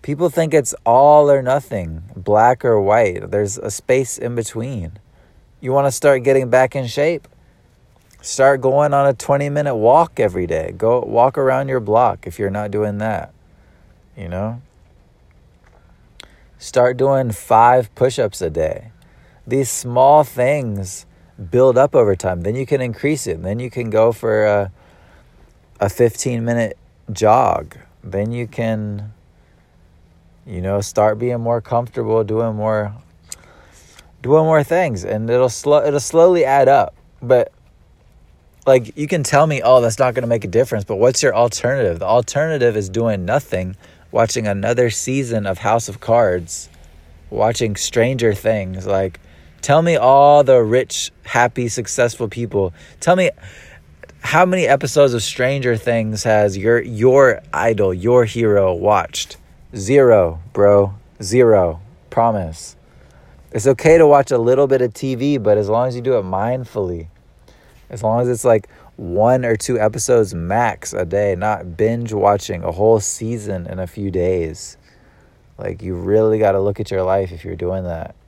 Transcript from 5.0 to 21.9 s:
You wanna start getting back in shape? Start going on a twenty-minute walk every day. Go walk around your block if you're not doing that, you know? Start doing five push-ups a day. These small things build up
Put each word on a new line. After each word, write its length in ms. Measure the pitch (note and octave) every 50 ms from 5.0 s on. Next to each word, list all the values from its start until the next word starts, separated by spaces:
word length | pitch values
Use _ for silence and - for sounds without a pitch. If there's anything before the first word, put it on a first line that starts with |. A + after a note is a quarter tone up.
| _ _ _ _ _ _ _ _ _ _ _ _
You 120 | - B2+ C3
wanna 180 | C#3 C#3 C#3
start 320 | B2 - - D3 C#3 C3 A#2+
getting 260 | C3+ C3+ C3+ C3 A#2+
back 260 | A#2 B2+ C3 B2+ -
in 120 | C#3+ C3
shape? 420 | A#2+ - - C#3+ D#3+ E3+ D3 _ - _ _ _ _ _ _ _ _ _ _ _ _ _ _ _ _ _ _
Start 400 | _ - - - C3 C#3 C#3 C3
going 320 | B2 C3+ C3 C#3+ D3 D3 C#3+
on 140 | C#3 C#3
a 60 | C#3 C3
twenty-minute 600 | - - - C#3+ C#3+ C#3+ C#3+ C#3+ D3+ D3 C#3+ -
walk 420 | A2+ A2 A#2 C3+ D#3 E3+ E3 _ -
every 280 | A#2+ G2+ F2+ F#2+ F2+
day. 280 | E2 E2+ D#2+ D#2+ E2+ F2+
Go 240 | F2+ G#2+ A2+ A#2+ B2
walk 380 | - - G#2+ A#2 A#2+ C3+ - -
around 300 | C#3 C3 C3 C3 C#3 C3+
your 100 | C3 B2+
block 480 | A2 G#2 G#2+ A2+ B2 A#2 F#2+ - -
if 120 | F#2+ F2 -
you're 120 | G#2 G2
not 220 | F#2+ G#2 G#2 G#2 G2
doing 260 | G#2 G#2 G#2 G#2 G#2
that, 340 | G#2+ A2 G#2+ F2 - - _ _ _ _ _ _ _ _ _ _ _ _ _ _ _ _ _
you 120 | - F#2+ E2+
know? 320 | F2 F#2 G2+ A2 A#2 B2 C3+ _ _ _ _ _ _ _ _ _ _ _ _ _ _ _ _ _ _ _ _ _ _ _ _ _ _ _ _ _ _ _ - _ _ _ _ _ _ _
Start 380 | - - - B2+ B2 B2+ B2+
doing 340 | B2 C3+ C#3 C#3 C3+ C3 A#2+
five 640 | G#2 - - - - A2 A#2 A#2+ B2+ B2+ A#2+ G#2 _
push-ups 480 | - B2+ C3 B2+ - B2 G#2 - - F#2
a 80 | E2
day. 400 | D#2 E2 D#2+ D#2 D#2+ - - A2+ _ _ _ _ _ _ _ _ _ _ _
These 240 | - B2 C3+ C#3 B2
small 540 | - - - B2+ A#2+ B2 C3 C#3 D3 D3+ D3
things 840 | - - B2 B2 C3 D3 D3+ C3 A2+ G#2 G2 G2 F#2+ - - - _ _ _ _ _ _ - G#2 E2+
build 280 | E2+ A#2+ C3 C3+ B2 B2
up 160 | C3+ C#3+